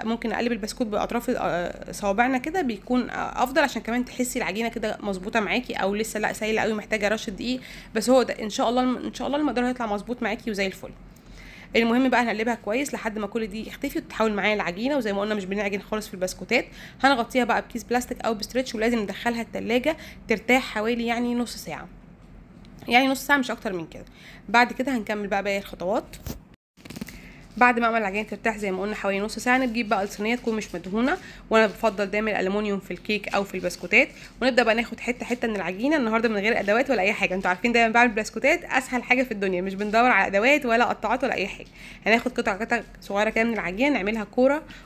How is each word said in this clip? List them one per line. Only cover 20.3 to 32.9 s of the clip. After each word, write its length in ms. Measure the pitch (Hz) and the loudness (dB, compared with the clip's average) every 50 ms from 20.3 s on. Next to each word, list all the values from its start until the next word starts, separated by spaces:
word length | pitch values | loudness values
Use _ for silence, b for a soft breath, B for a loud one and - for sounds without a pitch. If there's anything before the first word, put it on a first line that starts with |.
| 226 208 - - 247 262 254 | -2 0 4 4 4 4 4
حوالي 420 | - - 214 208 226 240 233 233 | 0 -4 -2 0 0 0 0 0
يعني 300 | 233 233 233 240 240 240 | -2 0 0 0 0 0
نص 200 | 240 240 226 - | 0 -2 -2 -6
ساعه، 320 | - - 170 147 135 151 - - - - - - - - - - - - - - - - - - - - | -10 -10 -10 -10 -10 -12 -14 -18 -20 -20 -20 -20 -20 -20 -20 -20 -20 -20 -20 -20 -20 -20 -20 -20 -14 -4
يعني 200 | - 240 247 269 | 4 4 4 6
نص 180 | 269 269 262 - | 4 2 0 2
ساعه 120 | - 285 | 4 4
مش 140 | 285 247 - | 4 4 0
اكتر 220 | - - - 220 185 | -4 -4 -4 -6 -4
من 140 | 175 160 | -4 -6
كده. 180 | - - - - - B B B B B B B - | -8 -12 -16 -16 -16 B B B B B B B 4
بعد 240 | 202 233 247 - 240 | 6 6 6 6 2
كده 240 | - 254 285 269 | -4 -2 -2 -2
هنكمل 300 | 233 202 - 214 208 202 | -2 -2 -2 -4 -4 -2
بقى 160 | 190 202 196 196 | -2 -2 -2 0
باقي 140 | 202 196 | 0 -2
الخطوات. 580 | 202 196 - - - 170 180 220 285 - - - - - - - - - - - _ _ _ _ - - - - - - B B B B B B B B B B | -2 -4 -8 -10 -6 -4 -2 -2 -2 -2 -6 -14 -12 -10 -10 -10 -10 -12 -20 -20 _ _ _ _ -20 -20 -18 -14 -14 -14 B B B B B B B B B B
بعد 220 | 220 247 247 247 233 | 4 4 6 6 4
ما 60 | 233 | 2
اعمل 120 | 226 226 | 2 2
العجينه 260 | 226 214 190 190 208 214 | 2 0 0 -2 -4 -4
ترتاح 340 | - 208 196 - 226 214 | -6 -8 -2 -2 -2 -2
زي 140 | 208 208 196 | 0 -2 -2
ما 100 | 185 185 | -2 -2
قلنا 140 | 190 214 208 | -2 -4 -4
حوالي 240 | - - 196 196 196 | -2 -2 0 0 0
نص 200 | 202 220 - 226 | -2 -4 -4 -4
ساعه، 180 | - 247 247 | 0 2 2
نجيب 320 | 262 262 247 220 233 233 202 | 2 2 0 0 -2 0 0
بقى 140 | 226 196 196 | 0 0 -2
الصينيه 320 | - - - 208 220 240 | -4 -4 -4 -2 0 0
تكون 200 | 247 - 233 220 | 0 0 -2 -2
مش 200 | 220 202 - - | -2 -4 -6 -8
مدهونه، 420 | 175 - 185 190 220 247 277 359 370 B B B B B B | -8 -6 -4 -2 0 2 2 0 -2 B B B B B B
وانا 180 | 220 220 220 | 4 6 6
بفضل 380 | 202 180 - - 220 202 196 202 | 4 2 0 0 0 0 0 -4
دايماً 260 | 196 202 208 220 220 | -2 0 -2 0 0
الالومنيوم 480 | 196 - 185 190 202 208 214 208 202 190 | 0 0 0 0 0 0 0 0 -2 -4
في 120 | - - | -4 -8